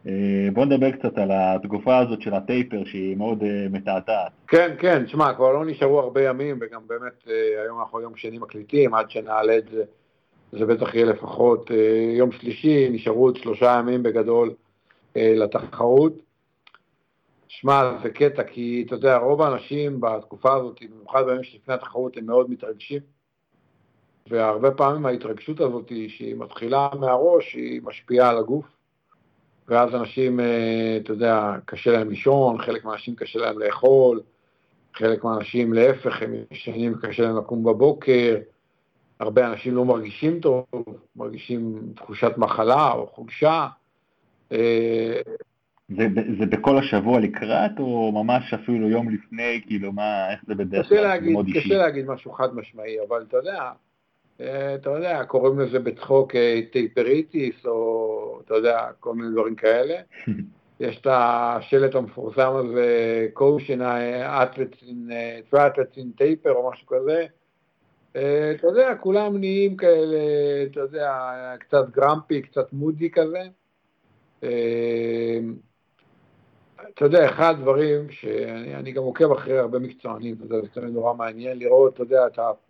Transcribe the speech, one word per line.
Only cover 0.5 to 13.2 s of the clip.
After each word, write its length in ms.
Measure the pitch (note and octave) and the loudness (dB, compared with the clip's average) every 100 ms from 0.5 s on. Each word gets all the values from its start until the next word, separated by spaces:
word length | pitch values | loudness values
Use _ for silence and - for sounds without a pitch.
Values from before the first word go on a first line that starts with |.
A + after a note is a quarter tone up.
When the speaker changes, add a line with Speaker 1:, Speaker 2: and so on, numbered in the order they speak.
Speaker 1:
בואו 140 | G2+ C#3 | 2 2
נדבר 240 | C3+ C3+ | 4 2
קצת 280 | C3 A#2+ G2+ | 0 -4 -2
על 120 | G2 | 0
התקופה 640 | G2 F#2 F#2 G2 G2+ G#2+ B2+ | 2 2 0 -4 -4 2 2
הזאת 240 | B2 A2 | 2 -2
של 120 | - | -4
הטייפר, 500 | G2+ F#2+ B2 B2 G#2+ | -4 -2 -2 -2 -6
שהיא 320 | F#2+ G2 F#2+ F#2+ | -8 -8 -6 -4
מאוד, 260 | G#2+ A2 | -4 -4
אה, 240 | G#2 G2+ G2 | -4 -4 -4
מתעתעת. 640 | G2 G2+ F#2+ G2+ G#2+ F2+ - - | -6 -4 -4 -2 -4 -4 -10 2
Speaker 2:
כן, 260 | E3 F3 D3 | 4 4 0
כן, 280 | F3+ D#3+ A2+ | 2 2 0
שמע, 280 | D3 D3 | 0 0
כבר 180 | B2+ C3 | 2 2
לא 120 | C#3 D#3+ | 2 -2
נשארו 340 | D3 C#3 C#3+ | 0 2 2
הרבה 240 | B2+ B2 | 2 0
ימים, 340 | C3+ B2+ D3 C3+ | 0 0 -4 -6
וגם 200 | A2+ A#2 A2 | -10 -14 -12
באמת, 420 | A#2 B2 - - | -12 -12 -16 -6
אה, 340 | A2+ A2 G#2+ | -2 -2 -2
היום 180 | A2 A#2 | -6 -8
אנחנו 200 | A2+ A2+ | -8 -8
יום 160 | A#2 A2+ | -12 -12
שני 220 | A#2 A2+ | -12 -12
מקליטים, 560 | A#2 G#2+ G#2 D3 C3 | -14 -16 -2 2 2
עד 160 | A2+ A2 | 2 -2
שנעלה 480 | A#2 A2 G#2+ A2 A2+ | -6 -4 0 2 2
את 100 | A2 | 0
זה, 160 | A2 G#2+ _ _ _ _ _ _ | -6 -6 _ _ _ _ _ _
זה 140 | G#2 A2 | -4 0
בטח 280 | A#2 A#2 | 0 0
יהיה 120 | A#2 A#2 | 2 2
לפחות, 640 | G#2 - - A#2+ A#2 - | 2 -4 2 4 4 2
אה, 440 | A2+ A2 A2+ A2+ A#2 | 2 4 4 2 2
יום 160 | B2+ | 2
שלישי, 560 | A#2+ A#2+ A2 D#3 D3 C3 | 0 -10 -2 2 4 2
נשארו 340 | A2+ A2+ A2 | 0 -2 4